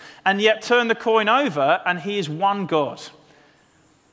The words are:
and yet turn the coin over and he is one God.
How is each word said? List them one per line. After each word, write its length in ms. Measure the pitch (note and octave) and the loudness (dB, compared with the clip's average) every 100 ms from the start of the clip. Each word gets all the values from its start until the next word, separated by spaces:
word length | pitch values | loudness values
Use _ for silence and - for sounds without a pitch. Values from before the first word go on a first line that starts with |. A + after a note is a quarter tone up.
| - - | -20 -4
and 160 | F#3+ G3+ | -2 2
yet 220 | G#3+ A3 | 2 2
turn 260 | - A#3+ A#3 | 2 2 2
the 80 | A3+ | 0
coin 320 | A#3 A3 G#3 | 0 2 2
over 540 | B3+ C#4 D3 C#3 F3+ | 2 0 0 2 2
and 180 | F3+ F3 | 0 -4
he 180 | F#3 G3+ | -4 -6
is 100 | D3+ | -6
one 380 | D#3 G3 G3+ F3+ | -2 -2 0 0
God. 340 | D#3 C3+ - - - _ _ _ _ _ _ _ _ _ | 0 0 -6 -16 -20 _ _ _ _ _ _ _ _ _